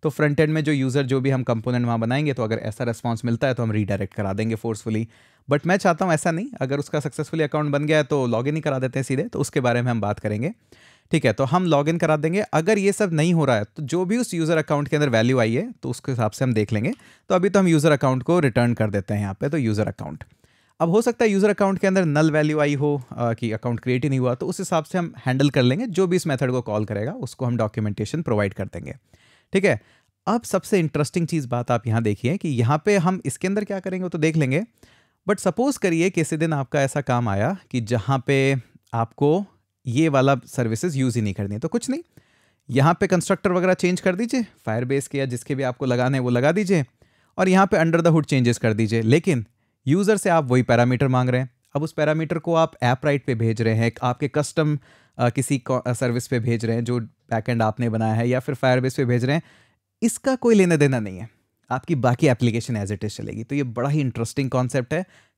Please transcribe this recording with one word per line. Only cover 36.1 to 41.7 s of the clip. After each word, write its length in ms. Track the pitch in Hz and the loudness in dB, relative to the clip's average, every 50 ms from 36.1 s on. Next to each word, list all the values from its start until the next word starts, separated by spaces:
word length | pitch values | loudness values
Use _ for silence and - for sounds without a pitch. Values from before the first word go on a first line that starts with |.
किसी 280 | 180 - 160 - - 156 | 2 0 -2 -2 -2 -2
दिन 160 | 156 165 160 | -2 0 0
आपका 280 | 143 131 - - 151 | -2 -4 -2 0 0
ऐसा 200 | 139 135 - 147 | 0 2 0 -4
काम 280 | 139 - 127 120 120 113 | -2 0 0 0 2 0
आया 280 | 98 98 104 139 190 185 _ _ | 0 2 0 0 -2 -4 _ _
कि 100 | - 127 | -4 -4
जहाँ 420 | 113 104 120 117 101 - 135 135 123 - | -2 0 -2 -2 0 0 -2 -2 0 0
पे 300 | 143 135 135 135 139 131 117 _ _ - _ _ - | 2 2 4 2 0 0 -4 _ _ -20 _ _ -4
आपको 520 | 117 117 - _ - 143 143 156 185 208 - _ _ _ _ _ _ _ 131 | -4 -4 -4 _ 0 2 2 2 2 0 -4 _ _ _ _ _ _ _ -6
ये 220 | 113 131 160 160 | 0 0 0 2
वाला 260 | 143 135 131 139 139 | 4 4 4 4 2
सर्विसेज 600 | 123 - - - - 123 113 110 113 - 185 156 135 | 0 -2 -10 -6 -4 -2 -2 -2 -2 -4 -4 -2 0
यूज़ 180 | 131 127 110 | -2 0 0
ही 60 | 120 | 0
नहीं 120 | 110 104 92 | -2 -2 -2
करनी 200 | - 104 98 104 | -4 -6 -6 -6
है, 60 | 107 | -6
तो 80 | 123 | -6
कुछ 220 | 165 | -4